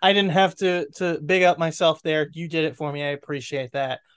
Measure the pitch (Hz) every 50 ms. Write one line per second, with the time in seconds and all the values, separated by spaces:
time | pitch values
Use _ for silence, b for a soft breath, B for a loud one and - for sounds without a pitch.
0 | - 190 202 202 196 190 151 190 190 185 185 - 196 185 180 175 165 - - -
1 | 185 175 170 - 151 147 185 185 180 175 175 170 165 160 151 - 180 160 151 -
2 | _ 170 156 156 151 143 - 160 170 165 160 160 156 156 131 _ 156 147 143 143
3 | 147 143 143 143 - - 147 139 123 - 147 139 131 120 - 139 135 131 127 -
4 | _ _ _